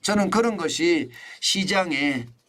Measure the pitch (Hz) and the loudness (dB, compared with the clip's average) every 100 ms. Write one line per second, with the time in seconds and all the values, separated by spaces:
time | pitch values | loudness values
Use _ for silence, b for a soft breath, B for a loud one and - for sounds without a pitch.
0 | - 208 190 208 233 208 160 156 170 165 | 0 2 2 2 2 0 -4 0 2 2
1 | 123 B B B - 196 185 196 180 139 | -2 B B B -4 -2 0 0 0 0
2 | 143 131 120 - | 0 -2 -6 -16